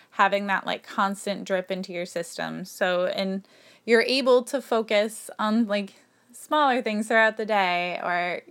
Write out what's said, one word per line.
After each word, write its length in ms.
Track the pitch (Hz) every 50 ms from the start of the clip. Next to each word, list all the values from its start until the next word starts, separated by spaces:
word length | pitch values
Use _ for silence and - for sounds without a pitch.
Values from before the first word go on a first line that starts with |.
| - _ -
having 360 | - 202 196 196 202 202 202
that, 180 | 190 - -
like, 200 | - 185 - -
constant 580 | - - - 202 196 196 196 - 202 196 190 190
drip 260 | 185 196 185 185 -
into 220 | 190 185 185 190 180
your 140 | 175 175
system. 600 | 180 - 175 170 - - - 165 160 160 160 185
So, 400 | - - - 202 185 180 180 180
and 420 | - - - 190 190 190 190 - _ _ - _ - - _ _
you're 160 | 214 233 226 226
able 400 | - 254 269 254 262 247 254 247
to 160 | - - 262
focus 720 | - - 247 226 226 220 220 208 208 220 220 - - - - -
on, 280 | 214 214 214 233 233
like, 280 | 202 202 208 196 196 - - _ _ _ _ _ _ -
smaller 500 | - - - 302 302 294 269 247 254 -
things 260 | 226 214 208 220 -
throughout 280 | 240 226 220 220 214
the 100 | 220 220
day 540 | 208 220 202 190 180 175 175 175 180 170 - -
or 400 | 180 175 175 175 175 170 - - -